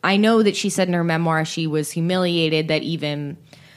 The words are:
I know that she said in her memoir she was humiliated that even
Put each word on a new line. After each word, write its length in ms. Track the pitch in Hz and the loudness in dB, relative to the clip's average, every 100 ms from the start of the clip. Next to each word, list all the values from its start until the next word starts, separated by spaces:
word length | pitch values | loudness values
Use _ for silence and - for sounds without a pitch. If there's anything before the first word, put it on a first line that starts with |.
I 120 | 156 202 | 2 4
know 260 | 214 226 | 4 4
that 140 | 208 196 | 4 2
she 120 | 202 | -4
said 180 | 190 180 | 0 0
in 60 | |
her 100 | 175 | 0
memoir 400 | 170 160 165 160 | 0 0 0 0
she 240 | 160 - 160 | -2 -4 -2
was 240 | 151 147 | -2 -2
humiliated 720 | 170 170 185 180 170 160 156 156 | -4 -2 0 0 0 2 0 0
that 140 | 156 | -2
even 540 | - 160 147 147 143 - - - - | -2 -4 -4 -6 -8 -12 -18 -20 -20